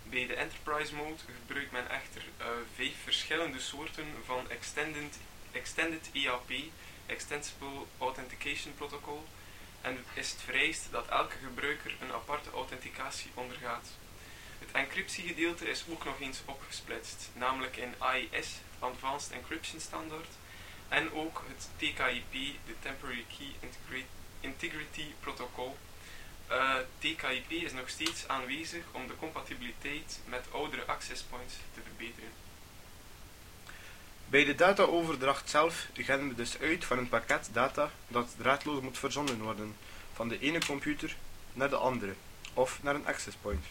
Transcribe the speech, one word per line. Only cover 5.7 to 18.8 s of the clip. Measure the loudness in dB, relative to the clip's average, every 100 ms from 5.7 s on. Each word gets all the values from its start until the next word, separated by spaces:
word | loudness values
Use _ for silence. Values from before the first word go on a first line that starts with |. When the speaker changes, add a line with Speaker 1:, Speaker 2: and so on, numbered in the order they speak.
| 2 2 2 -4
Speaker 1:
E | 0 4
A | 2
P, | 0 -4 -4 -10 -12 -12 -6
Extensible | -6 -2 -4 -4 -6 -6 -6 -8 -2
Authentication | -2 0 -8 -4 -2 -2 -4 -6
Protocol, | -6 -6 -6 -6 -6 -12 -14 -12 -12 -6
en | -4 -4 -6
is | -4 -4
het | -4
vereist | 2 4 4 4 -2
dat | -2 2
elke | 4 4 0
gebruiker | -6 0 0 0 -2 -6
een | -2
aparte | -4 0 -2 -2
authenticatie | -4 -4 -6 -8 -6 -4 -4 -6
ondergaat. | -6 -6 -4 -4 -4 -4 -12 -14 -14 -12 -12 -12 -12
Het | 0
encryptiegedeelte | 2 2 0 -2 -2 -2 4 4 4 0
is | -2 -2
ook | -4 -4
nog | -4
eens | -4 -6 -6
opgesplitst, | -8 -6 -8 -4 -6 -6 -8 -10
namelijk | 0 2 4 0 -2
in | -4 2
A | 4 4
E | 2 0
S, | -2 -6 -10
Advanced | -4